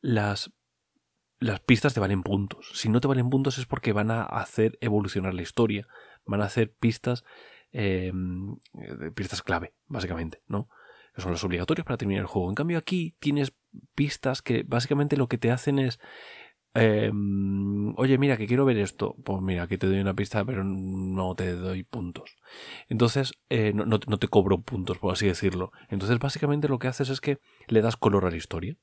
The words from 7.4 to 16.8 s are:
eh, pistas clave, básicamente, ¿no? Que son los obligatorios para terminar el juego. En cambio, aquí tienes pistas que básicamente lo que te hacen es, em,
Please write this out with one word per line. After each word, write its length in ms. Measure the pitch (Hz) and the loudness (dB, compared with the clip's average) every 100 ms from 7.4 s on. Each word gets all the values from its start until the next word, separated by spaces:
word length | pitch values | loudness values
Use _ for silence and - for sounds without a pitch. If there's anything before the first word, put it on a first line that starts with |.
| - - _ | -20 -20 _
eh, 380 | - 101 92 92 92 92 90 98 - - - - 58 76 | -2 0 0 -2 -4 -4 -6 -8 -12 -16 -18 -14 -10 -10
pistas 280 | - 95 - | -6 -6 -6
clave, 320 | - 87 85 _ _ | -4 -4 -4 _ _
básicamente, 540 | 131 92 85 82 - _ | -6 -4 -4 -6 -10 _
¿no? 240 | 101 - _ - - - | -6 -6 _ -20 -20 -20
Que 60 | - | -10
son 120 | 92 | -4
los 120 | 82 | -2
obligatorios 400 | 101 87 90 165 | 0 -2 0 -2
para 140 | 165 123 | -2 -4
terminar 240 | 104 98 | 0 -2
el 40 | 98 | 0
juego. 220 | - 87 | -2 -2
En 60 | |
cambio, 240 | 101 156 170 | -2 -2 -2
aquí 380 | - 185 165 - | -2 -2 -2 -4
tienes 340 | 147 143 135 _ _ - - | 0 2 0 _ _ -20 -16
pistas 460 | - 143 - 135 131 | -2 -2 0 -2 -4
que 220 | - 117 | 0 -2
básicamente 560 | 110 139 127 143 143 147 | 0 -2 0 0 2 2
lo 100 | 123 | 0
que 80 | 120 | 0
te 140 | 117 | 0
hacen 280 | 123 - 139 | 0 2 2
es, 220 | 131 - - - - - - _ _ | 0 -2 -14 -20 -20 -20 -20 _ _
em, 1200 | - | 4